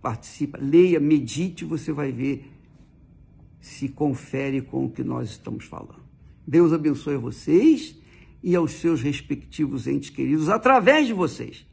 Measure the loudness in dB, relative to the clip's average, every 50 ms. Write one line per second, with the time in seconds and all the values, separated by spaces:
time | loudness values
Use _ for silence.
0 | -6 -8 -8 -8 -12 -18 -8 -8 -8 -8 -6 -8 -4 2 4 6 6 6 4 2
1 | 2 2 2 2 0 -4 -4 -4 -4 -6 -6 -10 -10 -8 -8 -8 -6 -8 -6 -4
2 | -6 -6 -4 -4 -4 -4 -6 -6 -10 -20 -20 -20 _ _ _ _ -20 _ _ _
3 | -20 _ -20 -20 -20 _ _ -20 -20 -20 -20 -20 -20 -20 -12 -8 -8 -8 -4 -2
4 | -2 -2 -2 -4 -8 -8 -6 -4 -4 -2 -4 -4 -6 -6 -6 -4 -4 -4 -6 -6
5 | -6 -6 -6 -6 -8 -8 -12 -14 _ -12 -12 -12 -12 -14 -16 -16 -16 -18 -20 -20
6 | -20 -20 -20 _ -20 -20 -20 _ -8 2 4 6 6 6 4 2 0 0 0 0
7 | -4 -4 -4 -4 -4 -8 -10 -10 -2 2 4 6 6 6 4 4 0 -12 -16 -20
8 | -20 _ -20 -20 -20 -20 -20 -8 -2 0 2 2 2 0 -4 -2 0 0 0 2
9 | 0 -4 -4 -6 -6 -8 -8 -8 -8 -14 -4 -4 -2 -2 -2 -6 -4 -4 -4 -4
10 | -4 -8 -6 -4 0 0 2 2 2 2 0 2 4 4 4 6 6 6 6 6
11 | 4 0 0 0 -2 -2 -2 -6 -12 -14 -14 -20 -20 _